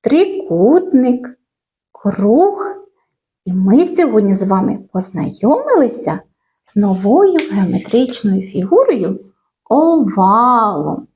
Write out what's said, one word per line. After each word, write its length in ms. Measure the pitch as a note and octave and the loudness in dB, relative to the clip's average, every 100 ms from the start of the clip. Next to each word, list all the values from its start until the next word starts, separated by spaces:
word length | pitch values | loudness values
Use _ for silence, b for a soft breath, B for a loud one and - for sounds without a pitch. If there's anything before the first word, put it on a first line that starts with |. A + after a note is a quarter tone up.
трикутник, 1400 | A3 D4 G4 - - E3+ G3+ E4+ F#4 C4 B3+ B3 - - _ _ _ _ _ | 2 2 0 -2 -4 2 4 4 2 0 2 -2 -6 -18 _ _ _ _ _
круг. 840 | _ G#3 G3 G3+ B3 G4 G4+ G4 - - _ _ _ _ _ | _ -6 -2 2 4 2 0 -10 -12 -18 _ _ _ _ _
І 80 | - | -6
ми 340 | F#3 F#3+ A#3+ F4+ | -2 2 2 2
сьогодні 480 | - D#4+ G#3+ G3+ | 0 0 2 0
з 80 | F#3+ | 0
вами 360 | F#3+ F#3+ - - - | 0 0 -2 -4 -6
познайомилися 1300 | F#3 F#3+ F3+ - - G#3 E4 D5 A#4 B3+ - - D#3+ - _ _ _ | -8 -6 -8 -8 -4 0 0 2 2 2 -2 -8 -8 -12 _ _ _
з 120 | - - | -8 -2
новою 640 | G3+ F#3 G3+ C#4 G4 E4+ - | -2 0 2 2 4 2 -2
геометричною 920 | G3+ F3+ F#3 - A#3 B3+ - G#3+ F#3+ | -2 -2 -2 -2 -2 0 -2 -2 -2
фігурою 760 | F#3+ - F#3 F#4+ C5 B3+ F#3 G3 - _ _ _ _ | -4 -6 0 2 2 0 -4 -6 -12 _ _ _ _
овалом. 1400 | B3 D#4+ E4 G#3+ F#3 F#3+ G#3+ B3 A#3+ A3 F3 D3+ - - | 0 2 2 0 0 2 2 2 2 0 -2 -6 -8 -12